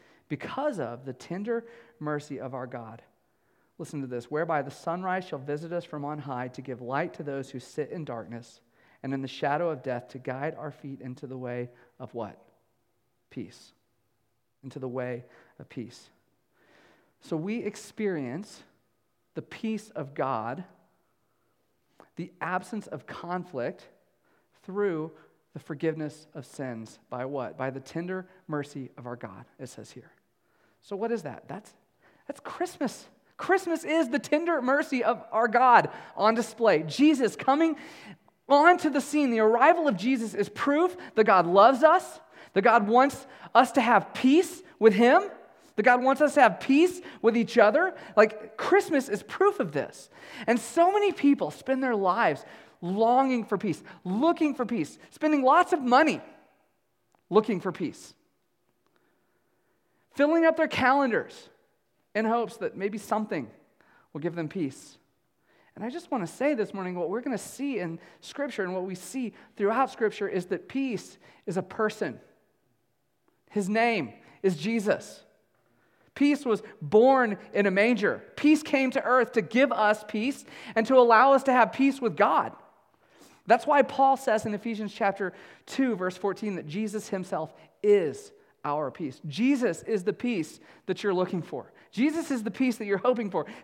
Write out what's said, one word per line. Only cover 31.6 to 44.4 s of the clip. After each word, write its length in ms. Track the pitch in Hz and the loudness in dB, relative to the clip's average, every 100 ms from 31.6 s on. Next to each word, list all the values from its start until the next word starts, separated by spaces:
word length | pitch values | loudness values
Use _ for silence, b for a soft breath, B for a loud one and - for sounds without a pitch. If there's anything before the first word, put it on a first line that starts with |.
| - _ _ _ b b - | -16 _ _ _ b b -16
that's 140 | - | -16
Christmas. 640 | - - 359 - 254 - - _ _ - | -14 -8 -8 -6 -8 -8 -20 _ _ -10
Christmas 480 | - 370 370 320 | 0 0 0 -6
is 260 | - 320 254 | -2 -2 0
the 80 | 269 | -2
tender 420 | - 302 339 311 | -2 -2 0 -2
mercy 420 | 247 285 285 262 | 0 -2 -2 -2
of 220 | 214 226 - | -2 -4 -4
our 160 | 220 233 | -2 0
God 400 | 240 254 226 156 B B - | 4 8 8 6 B B 2
on 180 | 208 | 2
display. 480 | 226 - - 226 156 | 2 -4 0 4 4
Jesus 540 | 160 143 294 277 220 - | 0 2 4 4 0 0
coming 400 | - 285 330 302 B B 208 B _ _ - | 0 2 2 0 B B -20 B _ _ 2
onto 420 | 285 330 349 302 | 6 8 6 2
the 100 | 269 | -2
scene. 300 | - 302 269 | 0 0 2
The 100 | 226 | 4
arrival 480 | 214 233 285 349 294 | 4 6 6 6 2
of 80 | 185 | 0
Jesus 380 | 226 262 220 | -2 -2 -2
is 140 | 190 202 | -4 -6
proof 480 | - 277 285 359 - B | -2 0 2 0 -2 B
that 100 | - | 2
God 220 | 220 190 170 | 6 6 6
loves 360 | 196 226 254 | 8 8 8
us, 380 | 302 349 - - - B B | 6 6 2 -14 -20 B B
that 100 | 196 | 2
God 240 | 220 233 202 | 4 4 4
wants 400 | 240 277 - - B B | 4 4 0 -14 B B
us 180 | 226 247 | 4 4
to 80 | 277 | 2
have 340 | 233 214 - | 4 2 2
peace 480 | - 254 311 | 0 4 4